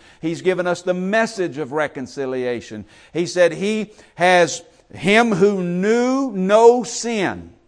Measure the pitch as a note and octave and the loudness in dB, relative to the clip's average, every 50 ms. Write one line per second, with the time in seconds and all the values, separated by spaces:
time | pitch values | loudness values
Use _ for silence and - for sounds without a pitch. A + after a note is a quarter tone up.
0 | _ - - _ - D#3+ E3+ D3 C3+ F3+ F#3 F3 F3+ F3+ F3 F3 - F#3+ F3+ F3+ | _ -20 -16 _ -8 -6 -6 -4 -2 -2 -2 0 0 -2 -4 -4 -2 -4 -4 -4
1 | F#3 F#3+ G3+ A3+ E3 - - - F3+ E3+ C3 C#3 D#3 B2 C3 D#3 D3+ C#3+ - D3+ | -2 -2 0 0 0 -2 -2 -4 -6 -6 -6 -8 -8 -6 -4 -4 -4 -4 -6 -8
2 | C3 A#2+ - - C#3 C3 C3 C3 B2+ B2 B2 A#2 A2 - A2+ G#2+ G2+ - _ - | -12 -12 -8 -8 -6 -6 -4 -4 -4 -4 -4 -6 -8 -10 -14 -14 -14 -16 _ -20
3 | - _ - D3+ F3 D#3+ E3+ F3+ F3+ E3+ D3+ D#3 F#3 G3+ A3 A3 G#3 - - - | -20 _ -6 -4 -4 -2 2 2 2 2 2 0 -4 -4 -2 -4 -6 -8 -12 -18
4 | - _ _ - E3+ F3+ F#3 F3+ F3 D3+ C3 - - _ _ _ _ _ - G2 | -20 _ _ -2 2 4 4 4 4 2 0 -4 -14 _ _ _ _ _ -14 -6
5 | A2 E3+ G3+ A3 A#3+ A#3 G#3+ D#3+ F#3 G#3 G#3 F#3+ F3+ F3 F3 F3+ F#3 G#3 A3+ A#3+ | 0 2 4 4 4 2 2 2 2 2 2 0 -2 -4 -4 -2 0 0 0 2
6 | A#3+ B3+ C4 C4+ C#4 C4+ G#3+ F#3+ F#3 F#3 G#3 A3 A3+ A#3 A#3+ B3 A3+ - - - | 2 0 0 -2 -2 -4 -4 -4 0 4 6 8 8 8 6 6 2 -4 -8 -8
7 | - A3+ A#3 A3 F#3+ C#3+ G2+ F2 E2+ E2 - _ _ | -6 -4 -4 -2 -2 -4 -4 -6 -12 -18 -20 _ _